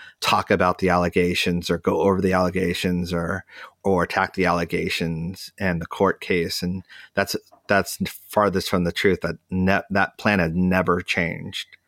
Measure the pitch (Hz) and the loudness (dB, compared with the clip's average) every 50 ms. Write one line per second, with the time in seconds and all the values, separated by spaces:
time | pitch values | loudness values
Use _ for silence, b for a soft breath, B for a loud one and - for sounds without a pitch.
0 | b b b b - - 110 98 98 - 104 87 92 90 90 - 95 90 87 90 | b b b b -2 0 0 0 2 2 2 2 4 2 2 2 2 2 2 4
1 | 87 87 - 95 87 87 90 - - 92 87 87 82 - 87 82 - 98 92 80 | 2 2 2 2 2 2 0 0 0 0 0 -2 -2 -2 -4 0 0 0 0 2
2 | 85 98 95 92 95 95 92 92 92 90 90 95 92 87 87 - - 92 90 87 | 2 2 2 2 2 2 2 2 2 0 0 -2 -2 -2 -2 -2 -2 0 0 0
3 | 90 87 87 85 85 85 95 95 - B B B B B B B - 98 95 90 | -2 -2 -4 -4 -4 -4 -6 -6 -8 B B B B B B B 0 0 2 2
4 | 87 - - 95 95 92 - 95 92 90 87 85 85 85 - 82 82 87 - - | 2 0 0 -2 -2 -2 0 0 2 2 2 0 -2 -2 -4 -4 -4 -4 -4 -4
5 | 90 82 82 80 82 87 92 - - - - - 101 95 87 82 82 - - - | -4 -4 -4 -4 -6 -8 -8 -10 -14 -18 -12 -6 -4 -2 -2 -2 -4 -8 -2 0
6 | 101 95 - - - - 98 87 82 - - - - 90 92 95 - B B B | 0 0 0 -2 -4 -2 -2 -2 -2 -2 -4 -4 -4 -4 -6 -6 -10 B B B
7 | B B B 98 98 - - - - _ - _ _ - 101 98 95 - - - | B B B -2 -2 -2 -4 -8 -10 _ -20 _ _ 0 2 2 2 0 -4 -6
8 | 95 - - - - - - 107 104 101 90 95 - - - 92 87 85 - - | -6 -6 -8 -12 -18 -4 0 2 2 2 2 0 -2 0 0 0 0 0 -2 2
9 | - 101 90 - - 82 82 - _ _ 92 92 92 92 98 95 - - 95 98 | 2 2 2 2 -2 -6 -8 -8 _ _ -2 0 2 2 2 2 0 0 0 0
10 | 98 - - - - 110 104 98 85 82 80 90 92 92 92 92 90 85 87 90 | 0 0 -2 -2 0 2 4 4 2 2 2 0 2 2 2 2 2 2 0 0
11 | 90 - - 95 85 82 87 82 85 95 - - - - - _ _ | -2 -4 -4 -2 -2 -4 -4 -8 -10 -10 -10 -12 -12 -12 -18 _ _